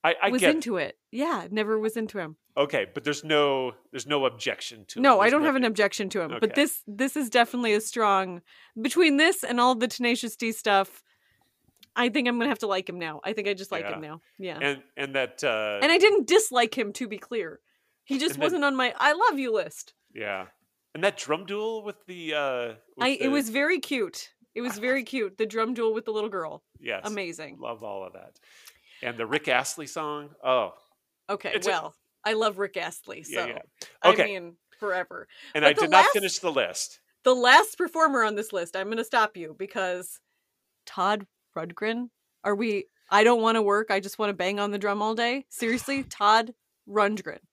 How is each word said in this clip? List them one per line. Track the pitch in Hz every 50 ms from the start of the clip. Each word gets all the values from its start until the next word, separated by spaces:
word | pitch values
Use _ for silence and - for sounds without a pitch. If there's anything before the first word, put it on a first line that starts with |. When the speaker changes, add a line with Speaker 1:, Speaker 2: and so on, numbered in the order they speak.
Speaker 1:
I, | - 160 165 -
I | - 196
Speaker 2:
was | 240 254
Speaker 1:
get | 277 -
it. | 311
Speaker 2:
into | 320 - 233 208 175
it. | 147 - - _ _ _
Yeah, | - 233 285 339 311 202 170 175
never | 196 214 214 208 220 214
was | 214 220 220 233
into | 220 202 - 196
him. | 170 156 156 _ _ _ _
Speaker 1:
Okay, | 135 143 143 - 127 98 95 -
but | 147 -
there's | 147 147 147
no, | - 156 151 147 147 143 135 131 131 123 113 _ _ _
there's | - 135 117
no | 139 147 143 135
objection | 127 117 113 - 127 101 - - - 120 110 98 -
to | - 226
him. |
Speaker 2:
No, | 254 277 247 190
I | 202
Speaker 1:
There's | 226
Speaker 2:
don't | 262 302 302
have | 311 269
an | 262
Speaker 1:
nothing | 247 226
Speaker 2:
objection | 214 208 208 202 - - 208 190
to | - 202
him. | 165 151
But | 123 117 -
Speaker 1:
Okay. | 147 - 269
Speaker 2:
this, | 285 - - - -
this | - 202 202 262 269 -
is | 311 277 220
definitely | - 247 233 233 - 247 240 220 208
a | 214
strong, | 214 - - 240 220 208 196 190 190 185 180 175 _ _ - - - _ _ 220
between | 220 269 - 330 339 311 277 277
this | 311 339 381 - -
and | - 240 240
all | 240 254 262
the | 220 240 240
Tenacious | - - 247 240 247 247 - 226 -
D | _ 240 226
stuff, | 220 - - 220 202 196 196 190 - - _ _ _ _ _ _ _ _ _ _ _ _ _ _ _ _ - _ _
I | 220 247 247
think | 208 302 247 247
I'm | 240 233
gonna | 233 285
have | 240 214
to | 233
like | 208 196 185 185 -
him | 175 180
now. | 170 160 151 147 -
I | 185 220
think | 214 202
I | 202 202
just | 185 196 -
like | 196 175 196
Speaker 1:
Yeah. | 202 196
Speaker 2:
him | 165
now. | 156 151 156 165 _ _ _ -
Yeah. | 190 185 156 151
Speaker 1:
And, | 139 143 139 131 123 _ _
and | - 139 139 135
that, | 135 127 120 - - -
uh | 135 113 110 107 107 104 101
Speaker 2:
And | 247 302
I | 330 349
didn't | 370 427 403 415 247
dislike | - 339 440 440 - 254 247 240 226 -
him, | 262 220 202 202
to | - 254 208
be | 214 190
clear. | - _ 240 226 180 160 - - _ _ _ _ _ _ _ _ _
He | - 277 262
just | 294 - -
Speaker 1:
And | 277
then | 302
Speaker 2:
wasn't | 294 349 311 285
on | 285 269
my, | 262 254 247 -
"I | - - 294 302
love | 349 440 466 320 277
you" | 269 240
list. | 220 208 165 - - - - - _ _ _ _ _
Speaker 1:
Yeah. | 110 107 104 98 95 92 92 _ _ _ _ _ _ _ _ _
And | 151 175
that | 202 196
drum | - - - - 180 196
duel | 180 202 208 214 226 226 220
with | 202 208 202 _ _
the, | - 185 175 165 156 151
uh, | 151 143 135 127 123 120 117 110 110 _ _ _
with | - 233
Speaker 2:
I, | 262
it | 277 - -
Speaker 1:
the | 269
Speaker 2:
was | 277 294 262 220
very | 220 269 285 320 370 294
cute. | - - 285 254 208 165 - - - - _ _ _ _ _
It | 220
was | 240 247 202 208
Speaker 1:
I |
Speaker 2:
very | 220 254 262 269
Speaker 1:
love | 233 -
Speaker 2:
cute. | 262 262 214 190 190 -
The | 220
drum | 208 208 226 220 226 254
duel | 226 233 226
with | 220 226 220
the | 226
little | 214 214 208 220
girl. | 196 185 160 156 151 147 _ _ _ -
Speaker 1:
Yes. | - 120 107 - -
Speaker 2:
Amazing. | 208 214 202 190 170 170 - - - - -
Speaker 1:
Love | 123 120 117 107
all | 113 104 101 98 95
of | 92
that. | 90 92 - - _ _ _ _ - - - - _ _ _ _ - -
And | - 123 120 113
the | 117
Rick | 110 135 147 - 151
Astley | 127 123 135 - - - 151
song, | 135 - 170 156 147 147 147 147 147 147 _
oh. | - 131 131 123 107 90 - _ _ _ _ _ _ _ _ _ _ -
Speaker 2:
Okay, | 202 196 - 202 -
Speaker 1:
It's | 202 180 226
a |
Speaker 2:
well, | 196 165 156 160 _ _ _ _ _ _ -
I | 214 220
love | 214 226 214 196 185
Rick | 202 190 -
Astley, | 185 165 165 - - _ - 101 156 160
Speaker 1:
Yeah, | - - - -
Speaker 2:
so, |
Speaker 1:
yeah. | - - - - _ _ _ - - _ _
Speaker 2:
I | - - 220
Speaker 1:
Okay. | 202 156 214
Speaker 2:
mean, | 196 185 175 170 170 _ _ _ _ _
forever. | 214 202 180 185 180 _ 185 - - _ - - - - -
Speaker 1:
And | 151 151
Speaker 2:
But |
Speaker 1:
I | 147 151
Speaker 2:
the | - 196
Speaker 1:
did | 156
not | 175 190 -
Speaker 2:
last | 539
Speaker 1:
finish | 571 208 196 180 - -
the | - 170
list. | 147 135 110 87 - - - - - _ _ _ _ _ _
Speaker 2:
the | 262 254
last | 254 240 247 269 320 415 - - -
performer | 359 311 - 330 320 311 269 247 226
on | 214 214
this | 202 220 214
list, | 202 185 170 170 -
I'm | 190 190 208
gonna | 226 226 247
stop | - - 240 214 208 _
you | 185 170 160 151 _
because | 190 196 - 226 190 185 180 180 185 - - - _ _ _ _ _ _ _ _ _ _ _ _ _
Todd | - - - 180 196 214 214 196 _ _ _ _ _ _
Rundgren, | 160 160 170 170 - 208 220 226 240 247 240 _ _ _ _ _ _ -
are | 196 208
we, | 196 240 226 208 196 - _ _ _ _ _
"I | 185 208 220
don't | 233 247 226
wanna | 220 226 226 226
work, | 214 202 202 208 220 -
I | 202 196
just | 190 196 - -
wanna | 214 208 202
bang | 170 180 190 202 202
on | 202 202
the | 202 202
drum | 202 208 202 208
all | 208 220 226
day"? | 220 233 233 247 277 262 _
Seriously? | - - 240 226 240 247 - - 277 277 262
Speaker 1:
<sighs> | -
Speaker 2:
Todd | - - 202 208 214 226 226 233 233 _ _ _ _ _ _ -
Rundgren. | 202 214 202 202 214 208 - 160 - - _ _